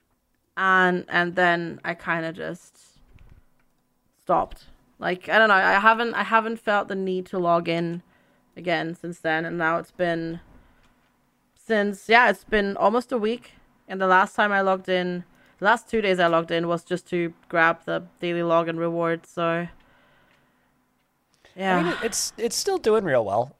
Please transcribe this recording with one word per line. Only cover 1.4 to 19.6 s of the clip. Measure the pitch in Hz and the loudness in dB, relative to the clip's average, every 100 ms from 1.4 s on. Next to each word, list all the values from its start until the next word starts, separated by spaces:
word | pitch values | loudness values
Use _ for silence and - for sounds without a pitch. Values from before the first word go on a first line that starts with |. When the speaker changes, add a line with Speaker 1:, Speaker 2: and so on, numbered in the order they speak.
| 180 170 170 - | 2 2 -2 -8
Speaker 1:
I | - 170 | -10 -8
kinda | - 170 160 | -6 -4 -6
just | 165 160 175 - _ _ _ _ - - - _ _ _ _ _ _ _ _ | -8 -10 -12 -16 _ _ _ _ -20 -20 -20 _ _ _ _ _ _ _ _
stopped. | - 170 185 - - - _ _ | -2 -2 -2 -10 -20 -20 _ _
Like, | 175 180 - | -6 -6 0
I | 190 | 2
don't | 220 | 4
know, | 190 | 4
I | 185 190 | 4 4
haven't, | 214 226 233 | 4 4 0
I | - | -2
haven't | 202 226 220 226 | 0 0 0 -6
felt | - 208 196 | -2 -2 -2
the | 190 | -4
need | 190 185 180 | -4 -4 -6
to | 190 | -4
log | 175 170 175 | 0 0 0
in | 170 170 175 - _ _ _ _ - | -4 -4 -6 -12 _ _ _ _ -12
again | 170 160 160 | -4 -4 -4
since | 170 170 170 | -10 -12 -8
then. | 165 156 165 | -4 -2 -2
And | 170 | -2
now | 160 170 | -2 -2
it's | 170 | -6
been, | - 175 165 165 170 - - _ _ _ _ _ _ _ _ _ _ | -4 -4 -2 -6 -10 -14 -20 _ _ _ _ _ _ _ _ _ _
since, | - 220 202 196 - | -2 0 0 -4 4
yeah, | 226 240 | 4 6
it's | 202 | 2
been | - 214 202 196 | -2 -2 0 2
almost | 196 226 240 | 2 2 -2
a | 247 | -4
week. | 214 240 - - _ _ - | -2 -4 -10 -20 _ _ -14
And | 190 | -4
the | 190 | 4
last | 185 202 - | 4 4 0
time | 208 | 0
I | 196 | 2
logged | 196 190 185 | 0 0 -2
in, | 185 180 180 175 _ _ _ | -2 -2 -6 -10 _ _ _
the | 196 | 0
last | 233 - | 0 0
two | 226 | -2
days | 202 185 | 0 2
I | 170 | 2
logged | 165 165 | 2 0
in | 165 170 | -4 -2
was | 170 | -4
just | - 180 - | -4 -8 -4
to | 180 170 - _ | -4 -4 -8 _
grab | 170 165 165 - | 0 2 0 -4
the | 165 175 _ | -6 -8 _
daily | 175 170 | -6 -2
log | 170 165 165 | 2 2 0
and | 165 | -4
reward, | 170 170 165 165 - | -4 -2 -2 -4 -8
so. | - 170 165 | -4 -2 -2